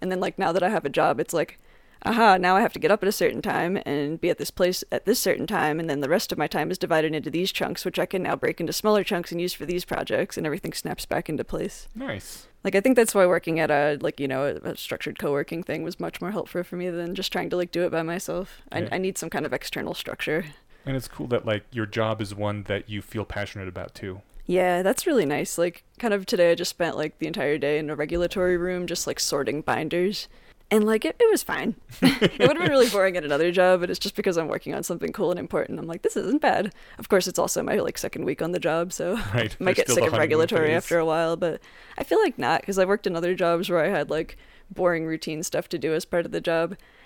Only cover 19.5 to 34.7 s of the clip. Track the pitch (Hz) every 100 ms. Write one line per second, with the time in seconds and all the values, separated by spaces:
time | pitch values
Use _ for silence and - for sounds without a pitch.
19.5 | 127 - - - - - - - 156 156
20.5 | - _ - - 135 - - 143 120 110
21.5 | 107 - 120 104 113 110 110 101 101 104
22.5 | 104 101 101 - 104 - 110 98 104 101
23.5 | 101 95 92 - - 101 92 - - -
24.5 | 180 180 175 190 247 - 277 143 147 -
25.5 | - 175 - _ - 240 202 190 202 170
26.5 | 170 175 - 170 - 151 - 156 160 139
27.5 | 156 143 151 151 151 147 170 175 196 180
28.5 | 175 180 180 175 170 - - - 143 135
29.5 | 143 151 117 160 170 185 208 - - -
30.5 | - - 214 214 220 311 - 453 415 -
31.5 | 156 175 185 - - 254 269 208 - 208
32.5 | 330 349 277 247 202 190 180 147 147 170
33.5 | 175 180 185 175 175 196 - 202 170 160
34.5 | - -